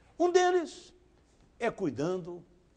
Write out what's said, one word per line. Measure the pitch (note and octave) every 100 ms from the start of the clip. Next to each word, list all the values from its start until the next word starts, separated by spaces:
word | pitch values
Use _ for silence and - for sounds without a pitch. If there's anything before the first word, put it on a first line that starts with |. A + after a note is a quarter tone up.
| _ -
Um | F4
deles | F4+ F4+ F4+ D#4 - - - _ _ _ _ - -
é | A3+
cuidando | G#3+ F3 A#2+ E3 F#3 F3 F3 - - _